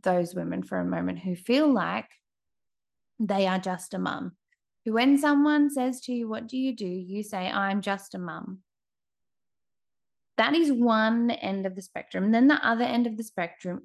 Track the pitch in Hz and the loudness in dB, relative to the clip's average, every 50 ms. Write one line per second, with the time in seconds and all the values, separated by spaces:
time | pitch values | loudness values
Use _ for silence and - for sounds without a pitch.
0 | - 190 185 180 175 170 - 185 170 165 170 185 185 - 196 185 180 180 175 165 | -2 0 2 2 0 -2 -4 -6 -6 -4 -4 -6 -6 -4 -4 -4 -2 -2 -2 -2
1 | 175 180 180 170 175 190 180 170 - - 240 269 311 302 269 208 170 165 175 214 | -2 -4 -4 -6 -6 -6 -6 -4 -2 0 2 2 4 4 2 2 0 -2 -4 -6
2 | 220 - _ _ _ _ _ _ _ _ _ _ _ _ _ _ _ _ _ _ | -8 -10 _ _ _ _ _ _ _ _ _ _ _ _ _ _ _ _ _ _
3 | _ _ _ - 226 190 202 196 196 185 185 190 185 190 185 - - - - 185 | _ _ _ -6 -4 -2 0 2 2 2 2 0 -2 -4 -6 -6 -8 -8 -6 -4
4 | 185 - - - - 185 - _ _ _ _ _ _ _ _ _ - 226 220 226 | -4 -4 -4 -6 -8 -10 -12 _ _ _ _ _ _ _ _ _ -6 -2 0 2
5 | 240 269 285 277 285 294 294 285 285 302 302 302 294 294 285 277 247 254 254 254 | 4 6 6 6 4 4 4 4 6 6 6 4 4 4 2 0 -2 -2 -2 -4
6 | - - 247 240 233 220 220 220 233 226 254 262 262 269 254 220 208 180 180 185 | -6 -6 -4 -4 -4 -4 -6 -8 -8 -6 -6 -4 -2 -2 -4 -4 -6 -6 -6 -6
7 | 185 180 190 208 214 202 - 190 180 185 - 202 196 196 196 202 190 202 196 190 | -8 -8 -8 -8 -8 -6 -6 -4 -4 -2 -2 0 0 0 0 -2 -2 -2 -4 -4
8 | 196 - - 190 180 170 160 165 - - 185 190 _ _ _ _ _ _ _ _ | -6 -8 -10 -10 -8 -8 -10 -10 -10 -12 -14 -14 _ _ _ _ _ _ _ _
9 | _ _ _ _ _ _ _ _ _ _ _ _ _ _ _ _ _ _ _ _ | _ _ _ _ _ _ _ _ _ _ _ _ _ _ _ _ _ _ _ _
10 | _ _ _ _ _ _ _ - 220 247 285 339 339 294 277 233 240 240 226 220 | _ _ _ _ _ _ _ 0 0 2 2 2 2 2 2 4 4 4 4 4
11 | 220 220 226 233 233 240 233 - - 196 190 196 190 190 185 190 185 - - 165 | 4 2 2 2 2 0 0 -2 -4 -4 -4 -4 -4 -6 -6 -10 -14 -12 -12 -12
12 | - - - 185 185 208 220 226 247 277 294 - - - 233 226 247 247 247 240 | -12 -8 -4 -2 2 4 4 6 6 6 6 4 2 0 0 0 0 0 2 0
13 | 240 233 220 214 226 220 - - 175 170 - - - 185 180 - - | 0 0 -2 -6 -8 -8 -6 -6 -6 -6 -8 -8 -8 -8 -8 -6 -6